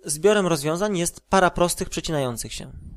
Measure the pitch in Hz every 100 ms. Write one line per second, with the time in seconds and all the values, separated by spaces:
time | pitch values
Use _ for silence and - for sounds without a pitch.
0 | 185 147 190 208 185 165 147 170 208 185
1 | 170 - - 190 180 - 175 - - -
2 | - 156 131 113 113 - 131 - -